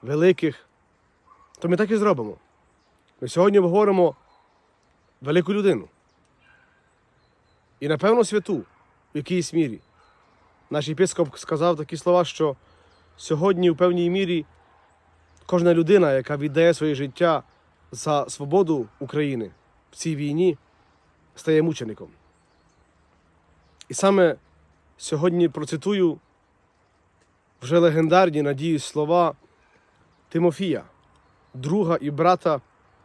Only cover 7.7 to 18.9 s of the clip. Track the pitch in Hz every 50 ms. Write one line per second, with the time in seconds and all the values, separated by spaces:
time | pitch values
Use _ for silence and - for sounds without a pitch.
7.7 | _ _ - 143 156 143 170 202 226 240 226 - 214 214 - - 196 131 95 -
8.7 | _ _ _ _ _ _ _ _ - 151 139 - 180 180 160 - - 165 160 135
9.7 | 107 - - _ _ _ _ _ _ _ _ _ _ _ _ _ _ _ _ _
10.7 | 143 151 139 147 156 139 185 180 - - 170 143 - - - - 170 147 160 175
11.7 | 170 151 151 - - 151 - 175 175 180 175 - - - 160 151 135 - _ _
12.7 | _ _ _ _ _ _ _ _ _ - - - 160 147 165 196 190 175 180 175
13.7 | 165 - 180 180 180 175 170 170 180 196 196 170 180 165 147 - _ _ _ _
14.7 | _ _ _ _ _ _ _ _ _ _ _ _ _ _ _ - 185 175 170 175
15.7 | 170 165 165 156 202 202 175 147 135 135 120 - 147 143 143 151 139 160 165 170
16.7 | 165 - 151 156 147 131 143 139 - - 175 170 160 135 - _ _ _ _ _
17.7 | _ _ _ _ - 120 - 156 151 147 131 - - - 147 143 156 190 196 160
18.7 | 160 139 117 104